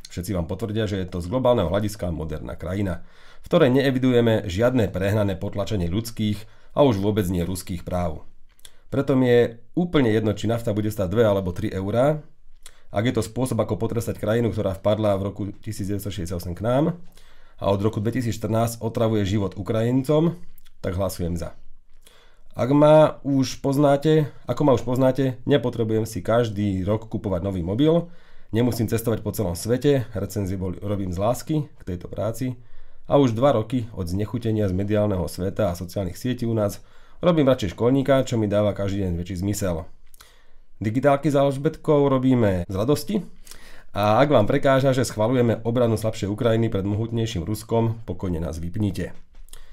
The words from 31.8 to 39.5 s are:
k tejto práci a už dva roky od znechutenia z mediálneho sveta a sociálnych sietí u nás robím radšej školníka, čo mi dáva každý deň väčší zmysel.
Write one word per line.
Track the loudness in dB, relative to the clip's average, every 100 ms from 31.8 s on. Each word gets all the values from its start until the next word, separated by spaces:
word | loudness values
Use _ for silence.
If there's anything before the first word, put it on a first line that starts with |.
k | -8
tejto | -8 -8
práci | -6 -4 -4 -6 -6 -10 -10 -8 -10 2
a | 4
už | 4 4
dva | 4
roky | 2 0 -2 -4
od | -6 -4
znechutenia | -2 -2 -2 -2 0 2
z | 0
mediálneho | 0 2 2 0 -4
sveta | -4 -4 -2 -2
a | -2
sociálnych | -6 -6 -6 -4
sietí | -4 -2 -2
u |
nás | 0 0 -2 -12 -20 -18 -2
robím | 2 4 4
radšej | 2 0 0
školníka, | 2 2 4 2 2
čo | 0
mi | 2
dáva | 2 2
každý | 0 -2 -2 -2
deň | -4
väčší | -4 -4
zmysel. | -2